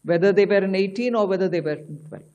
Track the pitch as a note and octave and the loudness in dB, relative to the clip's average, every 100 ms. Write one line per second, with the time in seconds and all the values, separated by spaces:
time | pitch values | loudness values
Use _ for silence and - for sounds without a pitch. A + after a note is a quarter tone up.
0 | - E3+ G3 F#3+ G3 G3+ F#3+ F#3+ G3 G3 | 0 2 4 4 4 2 2 0 -2 -2
1 | B3 A#3 G3+ F#3+ F#3 F3 D3+ D3 - D3 | -2 0 0 0 0 -2 -4 -6 -10 -16
2 | - - - | -16 -20 -20